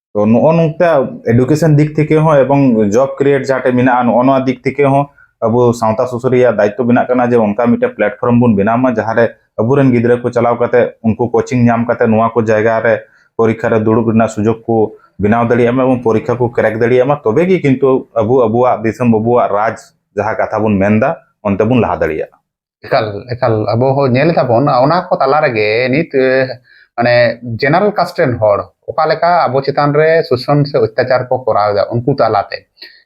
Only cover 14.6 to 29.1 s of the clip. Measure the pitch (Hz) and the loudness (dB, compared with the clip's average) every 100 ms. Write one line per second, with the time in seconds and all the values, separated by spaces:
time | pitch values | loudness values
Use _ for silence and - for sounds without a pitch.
14.6 | - 113 104 - _ - 101 117 117 120 | -2 -2 -2 -6 _ -4 -2 0 0 2
15.6 | 120 131 131 123 147 110 - 120 120 - | 2 2 0 0 0 -2 -2 -4 -2 -2
16.6 | 110 110 117 127 131 143 110 127 185 180 | -2 0 0 2 2 0 0 0 0 0
17.6 | 139 131 135 131 - 113 107 131 113 120 | 0 2 2 0 -2 -4 0 2 2 2
18.6 | 127 110 113 104 123 110 113 120 98 101 | 0 0 -2 -2 0 2 2 0 0 0
19.6 | 113 107 - _ _ 104 104 101 98 110 | -2 -6 -14 _ _ -6 -4 -4 -4 -2
20.6 | 110 98 101 110 131 165 _ _ 104 98 | 0 0 2 2 0 -4 _ _ -4 -2
21.6 | 110 123 92 87 80 78 - _ _ _ | 0 0 0 -2 -4 -4 -10 _ _ _
22.6 | _ _ - 135 107 101 120 123 123 107 | _ _ -4 -2 -2 -8 -10 -4 -2 0
23.6 | 104 113 135 135 139 127 160 170 135 131 | -2 0 0 0 0 2 0 0 0 0
24.6 | 147 127 139 175 180 175 135 147 151 110 | 2 2 2 0 -2 -2 0 0 0 0
25.6 | 107 110 127 135 165 135 131 131 127 120 | 0 0 0 -2 -2 0 2 0 -2 -8
26.6 | _ _ _ - 120 120 117 - 120 110 | _ _ _ -4 0 2 0 -4 -10 -4
27.6 | 139 170 208 202 170 - 143 98 107 98 | -2 0 0 -2 -4 -2 -2 0 0 0
28.6 | - _ - - 156 | -4 _ -10 -4 -2